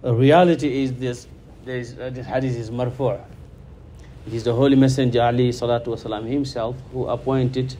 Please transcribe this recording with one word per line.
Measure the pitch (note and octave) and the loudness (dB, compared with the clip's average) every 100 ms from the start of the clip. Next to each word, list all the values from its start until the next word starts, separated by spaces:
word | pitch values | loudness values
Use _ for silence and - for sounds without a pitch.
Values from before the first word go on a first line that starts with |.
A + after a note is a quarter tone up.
The | C3 | 0
reality | A#2 C3+ D#3+ F3+ E3 C#3+ C3 | 4 6 8 6 4 0 -2
is | C3+ | -2
this, | B2 B2+ B2 - - - - - | -4 -6 -6 -12 -20 -20 -20 -10
there | B2+ | -10
is, | A#2+ - | -10 -10
uh, | B2+ | -10
this | B2+ B2 | -10 -6
hadith | B2+ C3 A#2+ | -4 -2 -4
is | A2 | -6
marfu'. | A#2+ B2 B2 C3 G2+ - - - - - - - - - - A2 | -4 -6 -2 -4 -4 -10 -20 -20 -20 -20 -20 -20 -20 -20 -18 -10
It | |
is | A2+ | -4
the | A#2 | -2
Holy | A#2 C#3 C3+ | 2 4 6
Messenger | C3+ C3 B2+ A#2+ | 4 4 2 2
alayhi | A#2+ B2 B2 | 2 2 0
salatu | A#2+ A#2+ A#2+ A#2+ | 0 -2 -2 -2
wasalam | A2+ A#2 G#2+ A2+ | -8 -6 -8 -4
himself | C#3 C3+ A#2+ A2+ B2+ - | -4 -4 -4 -6 -8 -12
who | B2+ B2 | -8 -4
appointed | A#2+ C3 C3+ B2 B2+ B2+ - | -4 -2 0 0 -2 -6 -8